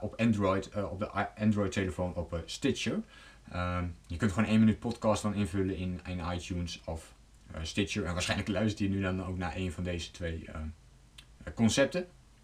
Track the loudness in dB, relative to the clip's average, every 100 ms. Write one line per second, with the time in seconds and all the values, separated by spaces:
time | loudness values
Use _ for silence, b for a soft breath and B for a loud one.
0 | -4 2 2 4 4 2 -2 -4 -4 -4
1 | -4 -2 -4 2 2 4 2 0 -2 0
2 | -2 -2 -4 -4 -6 -2 0 0 -2 -2
3 | -4 B B B -10 -4 -2 -2 -4 -6
4 | -10 -2 0 2 4 8 8 6 0 0
5 | 2 2 2 0 0 2 0 0 -4 -4
6 | -6 -6 -4 -4 -4 -4 -4 -6 -8 -8
7 | -10 -20 -20 -20 -14 -10 -4 -2 -2 -2
8 | -2 0 0 0 0 0 0 0 0 0
9 | 0 -2 -4 -4 -4 -4 -4 -4 -4 -4
10 | -6 -6 -6 -6 -8 -8 -10 -10 -18 -20
11 | -20 -20 -20 -16 -8 2 4 6 4 2
12 | -4 -10 -20 -20